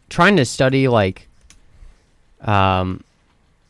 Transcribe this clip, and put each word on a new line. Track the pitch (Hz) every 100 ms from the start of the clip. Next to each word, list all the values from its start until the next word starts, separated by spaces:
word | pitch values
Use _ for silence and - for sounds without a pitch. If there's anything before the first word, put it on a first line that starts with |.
| -
trying | - 180 185
to | 120
study, | - 131 135 135
like, | 117 95 - - _ _ - _ - - - _ _ _ _
um, | 107 101 95 92 92 92 - _ _ _ _ _